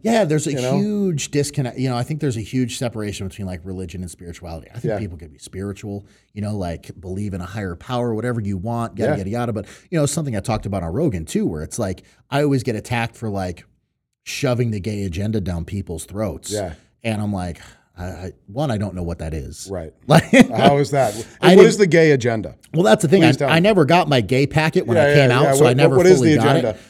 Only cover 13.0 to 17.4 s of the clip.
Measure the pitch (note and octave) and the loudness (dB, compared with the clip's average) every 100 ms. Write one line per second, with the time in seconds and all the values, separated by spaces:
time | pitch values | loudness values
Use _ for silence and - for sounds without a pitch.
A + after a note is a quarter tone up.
13 | A#2 - A2+ G2+ F#2 F2 - _ _ _ | -4 -6 -8 -4 -6 -8 -16 _ _ _
14 | _ _ - - C#3 A#2+ A#2+ G#2+ F#2 G#2 | _ _ -12 -4 -2 0 0 -4 -6 -6
15 | G2 F2 G#2 A2 F2+ E2+ D#2+ G2+ F2+ E2 | -6 -4 -4 -2 -4 -6 -6 -8 -8 -10
16 | - G2+ G#2+ D2+ - G#2 F#2 D2+ _ _ | -10 -6 -6 -6 -8 -8 -8 -12 _ _
17 | A#2 G#2 G#2 G2 | -6 -4 -4 -4